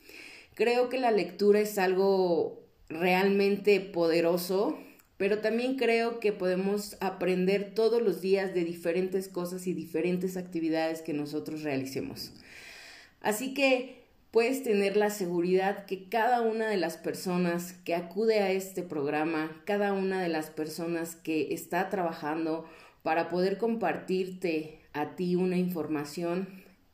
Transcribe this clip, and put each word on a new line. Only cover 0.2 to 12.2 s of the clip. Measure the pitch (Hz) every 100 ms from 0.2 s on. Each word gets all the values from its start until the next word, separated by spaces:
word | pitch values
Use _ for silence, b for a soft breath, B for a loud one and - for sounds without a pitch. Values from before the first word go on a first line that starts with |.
| B B B
Creo | - 220 240 247
que | 262
la | 247
lectura | 208 175 - 202 208
es | 208 202
algo | 185 185 196 190 180 160 - - - _ -
realmente | 160 180 180 196 196 196 202 202 196
poderoso, | 185 170 165 165 170 175 180 190 247 294 B B - -
pero | 196 214
también | 220 226 254 269
creo | 233 226 233 233
que | 208
podemos | - 185 185 196 208 202 -
aprender | 185 180 175 185 185 196 196
todos | - 220 233
los | 214 170
días | 190 196 190
de | 170
diferentes | 170 175 175 175 185 196 190
cosas | 180 175 185 180
y |
diferentes | 160 160 160 175 180 185 185
actividades | 180 170 160 160 160 160
que | -
nosotros | 147 147 151 147 156
realicemos. | 151 135 131 127 - -